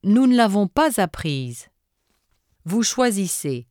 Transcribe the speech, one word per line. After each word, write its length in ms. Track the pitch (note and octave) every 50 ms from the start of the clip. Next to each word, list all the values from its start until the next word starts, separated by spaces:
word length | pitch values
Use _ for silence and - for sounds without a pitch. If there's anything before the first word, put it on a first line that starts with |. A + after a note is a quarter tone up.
| -
nous 240 | F#3+ G#3 B3 C4+ B3+
ne 80 | B3
l'avons 320 | A#3+ A#3 G#3 G3 G#3 G3+ F3+
pas 320 | _ C#4 D#4 D#4 - -
apprise. 680 | F#3+ E3+ - - - D#3+ C#3+ C3+ C3 B2 A#2+ - - _ _ _ _ _ _ _ _ _ _ _ _ _ _ _ _ _ _ _ _
Vous 200 | E3 F#3 A#3 A3+
choisissez. 800 | - - - B3+ B3 G#3 G3 F#3+ E3+ - - - D3+ C3 A#2+ A#2+ _